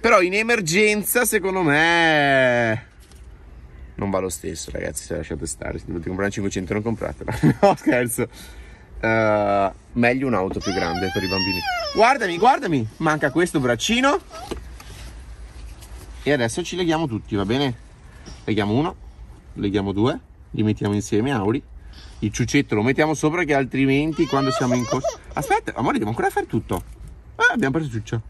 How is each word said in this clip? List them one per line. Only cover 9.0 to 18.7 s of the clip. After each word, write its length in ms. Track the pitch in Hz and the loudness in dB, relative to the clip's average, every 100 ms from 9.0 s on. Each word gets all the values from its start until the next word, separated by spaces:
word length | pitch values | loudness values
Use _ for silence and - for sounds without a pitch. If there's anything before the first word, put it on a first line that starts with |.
| 113 113 110 107 101 101 98 - - | 0 2 4 2 2 2 0 -2 -8
meglio 340 | 120 120 131 135 | 0 2 2 0
un'auto 320 | 107 95 104 | 0 0 -2
più 140 | - | -2
grande 360 | 95 87 85 95 | -2 -2 -2 -2
per 100 | - | -2
i 60 | 92 | -2
bambini. 300 | 880 906 906 831 719 679 | 0 -2 -2 -4 -4 -4
Guardami, 440 | - 226 269 202 170 | 4 4 4 0 2
guardami. 520 | 220 294 233 143 110 - | 4 4 2 -2 -2 -2
Manca 340 | 160 151 147 | 0 0 0
questo 300 | 156 180 156 | 0 0 0
braccino. 580 | 127 120 - 233 269 349 - 640 698 - - - - - - - - - - - - - - - - - | 0 0 0 2 2 2 -4 -16 -10 -10 -10 -18 -18 -16 -16 -16 -18 -18 -18 -16 -16 -18 -18 -18 -16 -6
E 80 | - | 0
adesso 300 | 143 120 - | 2 0 -2
ci 140 | 170 175 | -6 -2
leghiamo 320 | 175 160 156 | 0 0 -2
tutti, 280 | 107 - 104 | -4 -4 -2
va 100 | 95 | 0
bene? 300 | 127 143 117 - - - - - - | 0 0 -2 -12 -20 -20 -20 -18 -12
Leghiamo 320 | - 107 104 | -4 0 2